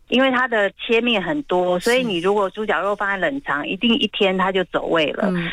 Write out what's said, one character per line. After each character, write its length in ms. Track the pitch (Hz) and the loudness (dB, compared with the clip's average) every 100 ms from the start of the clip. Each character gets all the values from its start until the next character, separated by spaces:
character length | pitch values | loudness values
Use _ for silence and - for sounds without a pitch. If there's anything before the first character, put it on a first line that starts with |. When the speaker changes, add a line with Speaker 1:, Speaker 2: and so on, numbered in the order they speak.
| _ | _
Speaker 1:
因 140 | 240 | 2
为 80 | 269 | 2
它 160 | 247 254 | 2 0
的 240 | 220 196 | 0 0
切 280 | - - 226 | -2 0 0
面 240 | 240 214 | 2 0
很 180 | 175 151 | 0 -4
多， 360 | 285 180 180 180 | -2 0 2 0
所 140 | 233 | 2
以 100 | 247 | 0
你 160 | 240 175 | 0 0
如 140 | 185 | 0
果 160 | 208 190 | 2 0
猪 160 | 202 214 | -2 -2
脚 160 | 160 | -2
肉 120 | 196 | -2
放 140 | 202 202 | -2 -2
在 60 | 196 | -2
冷 260 | 165 139 - | -2 -2 -4
藏， 180 | 143 | -4
Speaker 2:
是。 60 | 147 | -4
Speaker 1:
一 80 | 185 | -2
定 200 | 240 226 | 0 2
一 80 | 214 | 0
天 300 | - 196 190 | 0 0 2
它 140 | 185 | 0
就 100 | 190 180 | 0 -2
走 220 | 147 147 | -4 0
味 220 | 165 151 | 0 0
了。 100 | - 196 | 0 -2
Speaker 2:
嗯， 200 | 180 170 | -2 -4